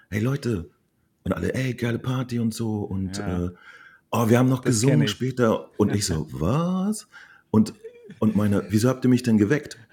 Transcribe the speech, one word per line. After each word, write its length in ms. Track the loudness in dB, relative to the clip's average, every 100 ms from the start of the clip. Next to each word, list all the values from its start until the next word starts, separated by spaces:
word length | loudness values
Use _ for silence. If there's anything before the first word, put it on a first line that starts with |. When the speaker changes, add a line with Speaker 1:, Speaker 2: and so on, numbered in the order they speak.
| _
Speaker 1:
"Hey 100 | -4
Leute." 500 | -2 -4 -4 -6 -8 _ _ _ _ _
Und 100 | -6
alle, 220 | -4 -4
"Ey, 200 | -2 -4
geile 240 | -4 -4 -4
Party" 400 | -4 -4 -4 -2
und 140 | -2
so 300 | -2 -4 -4
und, 360 | -4 -6 -6 -6
Speaker 2:
Ja. 80 | -4
Speaker 1:
äh, 240 | -4 -4 -8 -20 -20 -20 _ _
"Oh, 180 | 0 4
wir 100 | 4
haben 100 | 4
noch 140 | 2
Speaker 2:
Das 200 | 0 2
kenn 20 |
Speaker 1:
gesungen 180 | 4 4
Speaker 2:
ich. 80 | 2
Speaker 1:
später." 600 | 0 -4 2 2 2 -4 0
Und 160 | 2
ich 120 | 2 -2
so, 200 | -4 -4
Speaker 2:
<laughs> 40 |
Speaker 1:
"Was?" 760 | -4 0 0 0 -2 -2 -4 -10 -20 -20 -20 _
Und, 240 | 2 2 -4 -20 -20 -20 -2
und 180 | 0 2
meine, 280 | 2 0 0
"Wieso 200 | 2 2
habt 160 | 2
ihr 60 | 2
mich 120 | 2
denn 160 | 4 4
geweckt? 400 | 4 0 -4 -18 -20